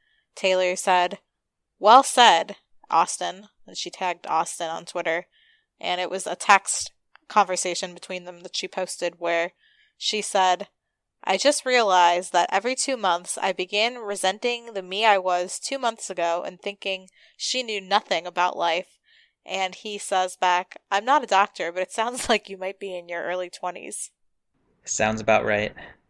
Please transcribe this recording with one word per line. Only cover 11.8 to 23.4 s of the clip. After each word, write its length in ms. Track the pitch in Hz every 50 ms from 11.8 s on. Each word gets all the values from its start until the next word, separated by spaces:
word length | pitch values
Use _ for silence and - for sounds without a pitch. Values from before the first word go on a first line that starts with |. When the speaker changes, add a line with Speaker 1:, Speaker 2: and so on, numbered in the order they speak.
| 233 202 185 180 175 175 175 - 180 -
Speaker 1:
that 180 | - 175 175 -
every 240 | - 196 202 247 262
two 200 | - - - 269
months 420 | 233 202 185 170 175 180 - - -
I 140 | - 190
begin 460 | 185 - 180 180 202 208 214 240 254 247
resenting 760 | 226 202 202 190 - 190 190 214 - 240 240 233 233 233 220
the 100 | 196 185
me 200 | 180 185 202 220
I 120 | 226 202 196
was 420 | 185 185 180 180 180 185 - -
two 200 | - - 269 269
months 300 | 262 233 226 - - -
ago 340 | 185 175 170 170 170 175 -
and 160 | - 185 180
thinking 480 | - 202 202 - - 196 190 185 190 190 _ _ _ _ _
she 260 | - - - - 262
knew 200 | 247 226 214 202
nothing 440 | 190 185 196 214 - - 196 165 170
about 300 | 180 175 180 180 180 -
life." 440 | - 170 170 165 170 - _ _ _ _ _ _ _ _ _ _ _ _
And 320 | - 185 190 190 185 185
he 220 | - - 214 208 202
says 400 | - - 202 185 185 185 - -
back, 400 | - 180 180 180 190 - - - _ _
"I'm 120 | 190 202 214
not 200 | 247 277 302 247
a 40 | 208
doctor, 440 | 202 190 202 - - - 170 165
but 100 | 170 180
it 100 | 185 -
sounds 380 | - - 220 240 254 247 - -
<laughs> 0 |
like 180 | 233 208 - -
you 100 | 190 185
might 220 | 185 190 196 _
be 160 | 202 196 185
in 140 | 180 175 170
your 140 | 175 170 -
early 260 | 170 175 185